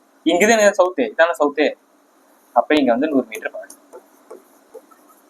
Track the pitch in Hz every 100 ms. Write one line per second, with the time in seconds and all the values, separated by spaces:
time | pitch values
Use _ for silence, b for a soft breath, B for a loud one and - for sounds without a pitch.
0 | _ _ 160 175 214 226 202 190 180 160
1 | 113 - 170 170 147 139 131 - _ _
2 | _ _ _ _ _ 120 - 151 123 117
3 | 156 135 117 110 139 - - - _ -
4 | - _ _ - _ _ _ - - _
5 | _ _